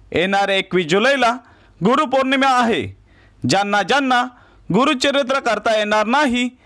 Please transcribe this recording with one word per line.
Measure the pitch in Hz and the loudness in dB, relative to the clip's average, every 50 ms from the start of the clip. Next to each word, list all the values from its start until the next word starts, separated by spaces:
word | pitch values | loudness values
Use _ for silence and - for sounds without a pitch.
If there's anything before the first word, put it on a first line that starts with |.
| - - | -12 -6
येणाऱ्या | - 151 175 190 196 196 202 196 196 | -2 -2 -2 0 0 0 0 0 0
एकवीस | 190 190 - 175 185 180 | -2 -2 -2 -2 -2 0
जुलैला | 147 170 202 220 262 285 262 240 226 247 - - - - - - - _ - | 0 0 2 2 2 2 2 2 0 0 -2 -8 -20 -20 -20 -20 -20 _ -2
गुरुपौर्णिमा | 165 214 254 277 311 240 262 269 262 262 269 262 269 269 254 | 0 0 2 2 0 0 0 0 0 0 0 0 2 2 2
आहे. | 247 240 226 214 147 101 101 - - _ _ _ _ - _ _ _ | 2 2 0 0 -2 -4 -8 -10 -16 _ _ _ _ -20 _ _ _
ज्यांना | - 123 151 190 202 202 202 208 | -2 0 0 0 0 0 0 -2
ज्यांना | 196 175 254 285 277 262 254 240 247 254 - - - - - - - - | 0 0 0 0 0 2 0 0 0 -2 -8 -16 -20 -20 -20 -14 -6 -2
गुरुचरित्र | 165 214 269 294 311 254 - 285 269 277 277 226 269 269 | 0 2 2 2 0 0 0 0 0 0 -2 -2 -2 -2
करता | 269 247 214 208 - 233 220 220 | -2 -2 -2 -2 0 0 0 0
येणार | 208 208 214 214 214 | 0 0 0 0 0
नाही, | 214 247 285 302 262 233 247 247 247 - - _ | 0 0 0 0 0 0 -2 -4 -4 -6 -12 _